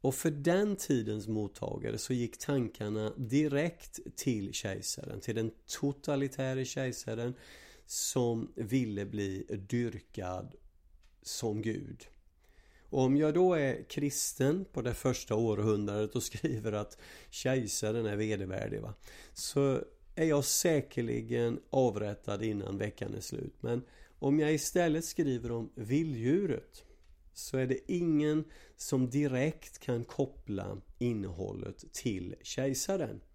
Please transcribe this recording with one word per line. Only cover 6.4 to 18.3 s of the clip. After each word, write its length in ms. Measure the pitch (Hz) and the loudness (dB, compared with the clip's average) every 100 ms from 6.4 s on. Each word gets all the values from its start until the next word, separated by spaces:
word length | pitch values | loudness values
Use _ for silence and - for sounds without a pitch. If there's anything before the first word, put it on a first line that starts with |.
| 135 131 127 | -2 -2 -2
kejsaren 680 | - 131 117 - 113 120 127 - - - - - | -2 -4 -4 -6 -4 -4 -6 -14 -20 -20 -20 -10
som 680 | - - 135 120 113 110 - | -4 0 2 2 2 -2 -6
ville 500 | 113 131 117 101 98 | 0 2 2 -2 -4
bli 380 | 104 98 95 - 101 98 | -2 -2 -4 -6 -8 -2
dyrkad 840 | 120 120 101 - - 90 92 98 - - _ _ - - _ | 0 0 -4 -12 -8 -6 -6 -8 -14 -20 _ _ -20 -20 _
som 400 | - - 117 107 | -10 -4 -2 -2
Gud. 460 | 110 104 - - - - _ _ _ - - - - | -2 -4 -8 -14 -18 -20 _ _ _ -20 -20 -20 -4
Och 120 | 131 | 2
om 160 | 131 143 | 4 6
jag 160 | 151 | 4
då 200 | 156 185 | 6 6
är 360 | 170 139 - - | 6 2 0 -4
kristen 760 | - 143 - - - 131 175 190 | -2 -2 0 -4 2 2 2 -2
på 160 | - | -4
det 120 | 120 | -2
första 420 | 117 131 127 - 107 | 0 0 0 0 2
århundradet 800 | 113 104 107 104 104 104 107 123 | 2 4 4 4 2 0 0 -2
och 80 | |
skriver 480 | - - 156 120 110 | -4 -4 -2 -2 -2
att 260 | 104 104 - - - - | -2 -4 -10 -20 -20 -16
kejsaren 760 | - 131 131 107 - 107 113 110 | -4 0 0 0 -2 0 0 0
är 100 | 104 | 0
vedervärdig, 680 | 110 | 0